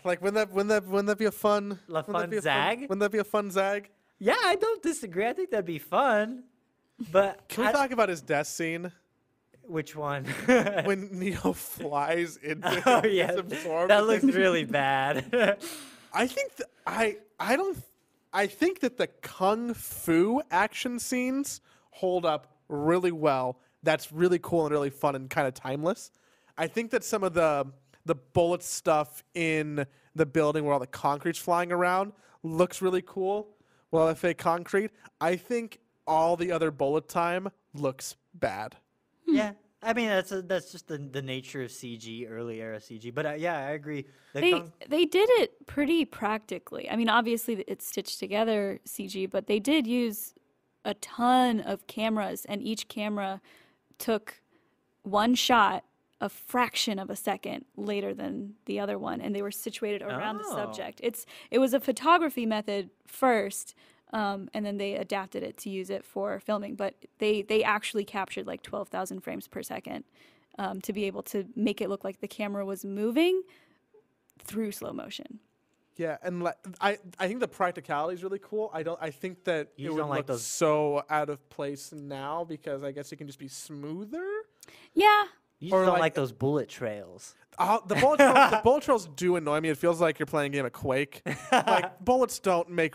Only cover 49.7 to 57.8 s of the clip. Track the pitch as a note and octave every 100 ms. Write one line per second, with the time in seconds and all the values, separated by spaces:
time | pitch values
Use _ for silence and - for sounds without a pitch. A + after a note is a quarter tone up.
49.7 | D#4 A3+ B3 A#3+ G3+ - - _ _ _
50.7 | _ G#3 G#3 - - A#3+ B3+ B3 A3 -
51.7 | G3 - - A3 A3 G3 F#3+ - G3+ G#3+
52.7 | A3 - - G#3 G#3 F#3+ G3 - - _
53.7 | _ _ - - G#3+ - - _ _ _
54.7 | _ _ _ - G#3 A3+ B3 - A#3+ G3
55.7 | F#3+ - _ _ - G3+ - - B3 A#3
56.7 | - - G3 F#3+ G3+ - F#3+ G3+ - -
57.7 | -